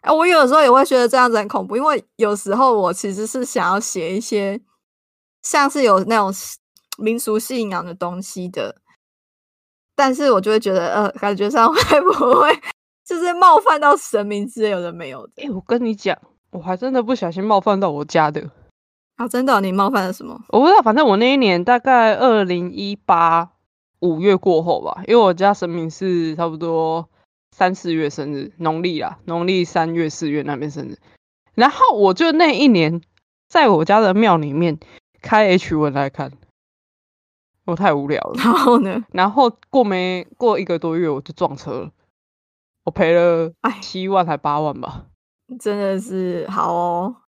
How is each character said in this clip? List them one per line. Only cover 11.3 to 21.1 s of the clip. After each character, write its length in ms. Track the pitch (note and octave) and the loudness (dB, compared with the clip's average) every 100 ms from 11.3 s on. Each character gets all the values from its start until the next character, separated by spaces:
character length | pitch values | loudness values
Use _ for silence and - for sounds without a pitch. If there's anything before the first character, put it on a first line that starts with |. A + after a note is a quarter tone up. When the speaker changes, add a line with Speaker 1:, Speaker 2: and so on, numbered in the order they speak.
Speaker 1:
觉 140 | G3 G3+ | -2 -2
上 220 | D4 A3+ | 2 4
会 300 | D#4+ - D4+ | 2 2 4
不 100 | F4+ | 2
会 480 | - A#3+ - D4 - - - _ _ | 0 2 4 4 0 -4 -18 _ _
就 120 | - F4 | -10 -4
是 140 | F4 | -4
冒 260 | F4 F4+ E4 | 4 6 6
犯 200 | G#4+ D4+ | 4 2
到 160 | D4 | 2
神 300 | D4+ - G#3 | 2 0 -4
明 220 | G#3 G#3 G#3+ | -4 -6 -8
之 160 | A3+ | -4
类 60 | G#3+ | -2
有 100 | F#3+ | -2
的 100 | F3 | -6
没 180 | E3+ D3 | -10 -14
有 160 | B2+ - | -14 -18
的。 60 | - | -14
Speaker 2:
哎， 60 | C#4+ | -10
我 120 | F#3 - | -10 -4
跟 160 | A#3 | -2
你 100 | A#3+ | -2
讲， 240 | G#3 G3 - _ _ _ | -4 -6 -6 _ _ _
我 100 | F3+ | -12
还 160 | E3+ | -8
真 160 | F3+ B3+ | -6 -2
的 120 | C4 | -2
不 100 | A3 | -2
小 160 | B3+ F3 | -4 -4
心 140 | E3+ | -4
冒 160 | G#3 G3+ | 0 0
犯 200 | A3 G3 | 2 0
到 120 | F#3+ | -2
我 120 | D3 | -4
家 260 | D3 E3 D3+ | -2 0 0
的。 180 | D3+ D#3 _ _ _ _ _ _ - | -2 -12 _ _ _ _ _ _ -12
Speaker 1:
啊， 100 | A#3+ | -6
真 180 | B3 | -2
的 80 | C4 | 0
哦？ 80 | A3+ | 0
你 100 | F#3+ | 0
冒 160 | F#3+ G3 | -2 0
犯 140 | A#3+ | -2
了 60 | F#3 | -4
什 140 | F#3 | -8
么？ 160 | - - - | -14 -18 -2
Speaker 2:
我 100 | A3 | 2
不 60 | |
知 80 | D4+ | 6
道， 80 | G#4 | 6
反 140 | A3+ | 4
正 100 | A#3 | 4
我 100 | D4 | 4